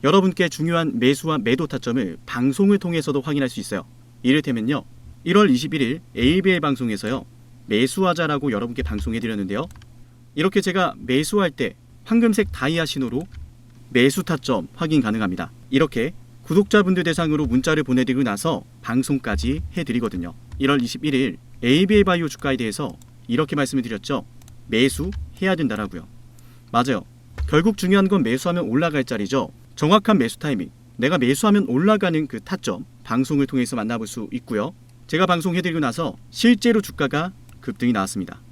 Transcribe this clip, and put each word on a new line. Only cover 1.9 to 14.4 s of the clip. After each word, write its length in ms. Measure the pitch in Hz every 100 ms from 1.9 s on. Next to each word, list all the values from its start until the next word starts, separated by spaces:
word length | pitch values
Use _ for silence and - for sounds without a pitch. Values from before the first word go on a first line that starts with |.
| 120 98 80 -
방송을 540 | 123 127 131 196 202
통해서도 420 | 180 165 151 139
확인할 280 | 131 147 131
수 100 | -
있어요. 260 | 98 98 - - - -
이를테면요, 600 | 123 147 147 120 110 143 - - - - 165
일월 260 | 190 170
이십일일 500 | 123 147 156 117 160 - -
에이비엘 440 | 123 180 190 180
방송에서요, 640 | 151 127 123 101 107 127 - - - - -
매수하자라고 840 | 107 127 - 185 170 160 143 139
여러분께 300 | 104 117 120
방송해드렸는데요. 880 | 123 107 107 113 110 107 95 98 165 - - - - - -
이렇게 280 | - 180 196
제가 340 | 190 185 175 -
매수할 540 | 123 131 156 208 185
때 240 | - 117 - - - -
황금색 420 | 226 226 214 202
다이아 340 | - 135 165 156
신호로 420 | 143 127 120 180 - - - - - -
매수 340 | 123 131 160
타점 440 | 165 160